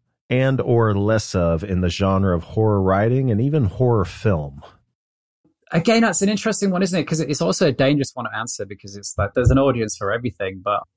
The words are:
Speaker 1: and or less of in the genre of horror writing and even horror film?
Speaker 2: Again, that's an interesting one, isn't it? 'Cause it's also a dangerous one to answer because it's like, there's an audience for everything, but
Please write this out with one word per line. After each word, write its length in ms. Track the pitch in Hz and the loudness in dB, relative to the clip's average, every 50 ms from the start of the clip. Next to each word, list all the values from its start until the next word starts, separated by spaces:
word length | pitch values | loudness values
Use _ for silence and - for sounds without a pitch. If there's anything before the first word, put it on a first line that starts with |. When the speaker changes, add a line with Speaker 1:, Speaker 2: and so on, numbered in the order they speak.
| _ _ _ _ _ - | _ _ _ _ _ -2
Speaker 1:
and 300 | 123 127 131 135 135 123 | 0 0 2 2 0 0
or 340 | - - 120 113 113 107 101 | 0 2 2 4 4 4 2
less 400 | 101 101 107 110 110 - - - | 2 2 2 2 0 0 -2 0
of 280 | 95 87 85 82 80 92 | 0 2 2 2 0 -2
in 180 | 104 92 90 | -2 -2 0
the 80 | 90 87 | 0 0
genre 460 | 85 - 98 95 95 95 98 95 87 | 0 0 0 2 2 2 2 2 0
of 80 | 85 85 | 0 -2
horror 380 | - - 110 110 110 104 101 | -4 -2 0 2 2 2 2
writing 480 | 95 95 95 98 107 117 123 135 131 127 | 2 2 2 2 2 2 0 0 0 0
and 100 | 110 101 | 0 0
even 240 | 123 143 151 156 127 | 0 0 0 0 0
horror 400 | 92 - - 127 123 117 107 90 | 0 0 0 2 2 2 2 0
film? 560 | - - - - 110 95 80 73 71 69 76 - - - _ _ _ _ _ _ _ _ _ _ _ _ _ _ _ _ _ _ - | -2 -4 -4 -2 0 0 0 -2 -8 -12 -16 -20 -20 -20 _ _ _ _ _ _ _ _ _ _ _ _ _ _ _ _ _ _ -4
Speaker 2:
Again, 300 | - 165 165 226 220 233 | -2 0 2 4 4 4
that's 200 | 226 214 170 - | 4 2 2 2
an 80 | 202 196 | 2 0
interesting 400 | 214 196 - 226 202 - 202 196 | 0 0 -2 -2 -2 0 0 0
one, 100 | 180 180 196 | 0 0 0
isn't 140 | 180 180 | 0 0
it? 60 | 175 139 | -2 -2
'Cause 140 | - 160 156 | -2 -2 -2
it's 220 | 160 131 147 - | -2 -2 -2 -2
also 260 | 170 180 190 - 185 | -2 -2 0 2 2
a 40 | 151 | 2
dangerous 400 | 120 - 135 139 147 143 135 - - | 2 2 2 2 2 2 0 -4 -6
one 120 | 127 120 | -8 -10
to 100 | 107 110 | -8 -8
answer 280 | 107 113 117 - - 104 | -8 -8 -8 -8 -10 -10
because 300 | 98 101 98 - 101 98 | -10 -12 -16 -18 -18 -16
it's 180 | 101 101 - - | -14 -14 -8 -4
like, 160 | - 101 101 - | -4 -4 -2 0
there's 160 | 127 123 123 | 0 2 4
an 60 | 123 135 | 4 4
audience 380 | 139 139 123 117 110 107 104 | 4 2 2 0 -2 -4 -6
for 160 | - 107 98 107 | -6 -4 -4 -4
everything, 480 | 120 120 120 - - 101 95 95 95 92 | -4 -4 -6 -6 -6 -6 -8 -8 -6 -4
but 200 | 101 104 104 - - _ | -4 -4 -4 -6 -10 _